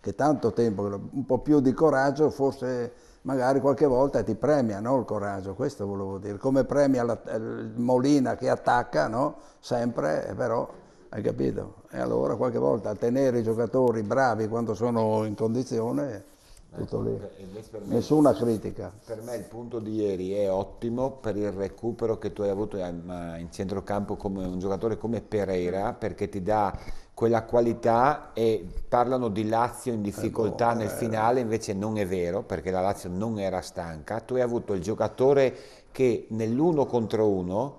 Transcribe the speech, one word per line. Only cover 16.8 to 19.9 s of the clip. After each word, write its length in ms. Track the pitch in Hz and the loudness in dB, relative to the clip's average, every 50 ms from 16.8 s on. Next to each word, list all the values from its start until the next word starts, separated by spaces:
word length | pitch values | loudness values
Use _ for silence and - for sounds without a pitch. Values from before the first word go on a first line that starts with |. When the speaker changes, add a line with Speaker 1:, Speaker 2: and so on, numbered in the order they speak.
| - - - 110 | -8 -6 -4 -4
Speaker 1:
lì. 120 | 107 110 | -2 -2
Speaker 2:
Ecco, 180 | 113 104 98 98 - | -4 -4 -8 -12 -14
e 60 | - | -16
invece 260 | 98 92 95 107 110 - | -16 -14 -14 -16 -16 -14
per 80 | - 107 98 | -14 -14 -6
me 100 | 101 107 | -2 -2
Speaker 1:
Nessuna 380 | 117 110 - 147 156 151 135 | -2 2 2 4 6 6 6
critica. 600 | 120 - 120 120 113 101 - 110 - - 101 92 - - - | 6 4 2 0 0 0 -2 -6 -8 -8 -10 -12 -12 -16 -14
Speaker 2:
Per 160 | - 113 107 | -14 -14 -12
me 120 | 113 117 120 | -10 -10 -10
il 80 | 107 | -10
punto 380 | 92 - 107 113 120 117 120 117 | -10 -10 -14 -14 -12 -8 -8 -8
di 120 | 107 107 | -6 -4